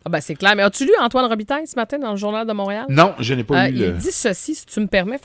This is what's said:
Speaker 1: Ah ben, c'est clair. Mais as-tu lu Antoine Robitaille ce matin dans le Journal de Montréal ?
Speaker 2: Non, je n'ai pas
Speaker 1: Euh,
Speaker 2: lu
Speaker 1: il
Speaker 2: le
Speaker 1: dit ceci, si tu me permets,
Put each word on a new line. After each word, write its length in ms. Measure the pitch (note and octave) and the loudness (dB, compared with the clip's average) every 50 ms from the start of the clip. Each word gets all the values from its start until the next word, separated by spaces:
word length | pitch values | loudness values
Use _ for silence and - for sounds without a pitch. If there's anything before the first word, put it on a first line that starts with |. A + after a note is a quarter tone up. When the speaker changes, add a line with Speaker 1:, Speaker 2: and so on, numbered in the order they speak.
| - | -6
Speaker 1:
Ah 40 | E3+ | -4
ben, 100 | E3 D3+ | -4 -4
c'est 140 | - - D#3 | -4 -6 -6
clair. 200 | - F#3+ G3 G#3 | 0 2 2 4
Mais 60 | G3+ | 4
as-tu 220 | G3 G3+ - - C4+ | 4 2 2 2 4
lu 60 | C#4 A4 G#4 | 4 4 4
Antoine 260 | A#3+ A#3 - B3+ B3+ | 4 2 2 2 2
Robitaille 400 | A3+ A3+ G#3+ G#3+ - C#4 D4+ D#4+ | 2 0 -2 -2 -4 -4 -4 -4
ce 100 | - - | -4 -4
matin 200 | B3 A3+ - C#4+ D4 | -4 -4 -4 -4 -4
dans 120 | C#4 A3 | -4 -4
le 60 | G#3 | -4
Journal 300 | G3 G#3 G#3 G#3+ A3 A3+ | -4 -4 -4 -4 -4 -4
de 60 | A3 | -4
Montréal ? 320 | G#3 G3+ G3 G3 G3+ G#3+ B3 - | -4 -4 -4 -4 -6 -6 -4 2
Speaker 2:
Non, 260 | C#3 D3+ E3+ G3 - - | 4 6 6 4 4 0
je 140 | A#2 A#2 C3+ | -4 -2 -2
n'ai 100 | B2+ A2+ | -2 0
pas 200 | A2 D3 F3 F#3+ | 2 2 2 2
Speaker 1:
Euh, 40 | C3+ | 2
Speaker 2:
lu 60 | B2+ | 2
Speaker 1:
il 40 | B2 | 0
Speaker 2:
le 120 | G2+ F2+ | 0 0
Speaker 1:
dit 180 | F2 F2 - F4+ | 0 -2 -2 -2
ceci, 420 | F#4 - - A3 F3 - - - D#4 | -2 0 0 0 -2 -2 -4 -6 -6
si 100 | - - | -8 -8
tu 140 | - - A3 | -6 -4 -4
me 60 | G#3+ F#3+ | -2 0
permets, 300 | - F#3+ F3+ G3+ B3+ C#4+ | 0 0 0 0 -4 -8